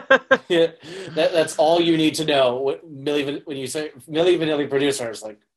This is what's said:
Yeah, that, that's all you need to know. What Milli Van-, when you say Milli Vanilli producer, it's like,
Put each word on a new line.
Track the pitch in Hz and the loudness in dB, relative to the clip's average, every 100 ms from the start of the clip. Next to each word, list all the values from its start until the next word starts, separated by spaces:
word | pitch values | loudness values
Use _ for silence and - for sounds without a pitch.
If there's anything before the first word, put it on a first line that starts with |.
| - 262 - - - | 4 2 4 -2 0
Yeah, | 170 165 - 160 185 185 165 | 0 0 -2 -16 -14 -8 -2
that, | 175 | 0
that's | 175 156 - | 2 0 2
all | 156 170 | 2 4
you | 170 160 | 2 2
need | 156 151 | 2 0
to | 156 | 0
know. | 139 127 127 | 2 2 2
What | 135 160 170 | -4 -4 -10
Milli | 139 139 147 139 | -10 -4 -2 -2
Van-, | 147 | -6
when | - 135 | -8 -10
you | 127 | -8
say | 156 151 127 139 | -8 -10 -12 -6
Milli | 156 180 170 | 0 2 2
Vanilli | 156 147 143 | 2 -2 0
producer, | 139 143 135 117 | 0 0 -2 -6
it's | 104 | -10
like, | 110 107 _ | -14 -16 _